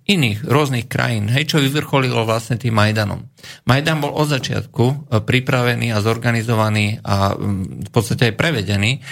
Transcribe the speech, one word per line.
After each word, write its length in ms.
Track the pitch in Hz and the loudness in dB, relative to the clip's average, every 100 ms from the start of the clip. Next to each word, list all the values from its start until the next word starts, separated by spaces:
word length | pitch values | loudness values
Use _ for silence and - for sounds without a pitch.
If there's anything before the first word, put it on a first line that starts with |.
| - | 0
iných 340 | 202 123 107 | 2 2 0
rôznych 420 | 123 131 147 127 110 | 0 2 2 -2 -4
krajín, 400 | - 123 117 104 | -2 0 0 0
hej, 180 | 127 156 | 0 0
čo 100 | 160 | 2
vyvrcholilo 680 | 135 147 151 143 127 120 113 | 2 0 0 0 0 0 0
vlastne 320 | 113 - 117 | 0 -2 -4
tým 160 | 120 | 0
Majdanom. 480 | 110 107 110 104 92 - - - - | 2 2 2 -2 -4 -10 -18 -20 -6
Majdan 360 | - 131 156 156 | 0 2 2 0
bol 140 | 147 | 0
od 140 | - 151 | 0 0
začiatku, 560 | 139 - 110 104 - | 0 -2 -4 -4 0
e, 120 | 120 143 - 113 | 2 0 -2 -2
pripravený 720 | 107 123 127 127 123 117 117 | 2 0 2 0 2 0 0
a 100 | 113 | 0
zorganizovaný 1000 | 107 117 120 117 110 113 107 107 104 104 | 0 0 0 0 0 2 2 2 0 -2
a, 320 | - 101 98 | -2 0 0
mm, 540 | - 101 98 95 - - | 0 -2 -4 -4 -8 -4
v 40 | |
podstate 380 | - 110 - 120 | 0 0 2 0
aj 60 | 110 | 0
prevedený 640 | 160 135 98 101 104 135 - | -2 -2 0 0 0 -2 -6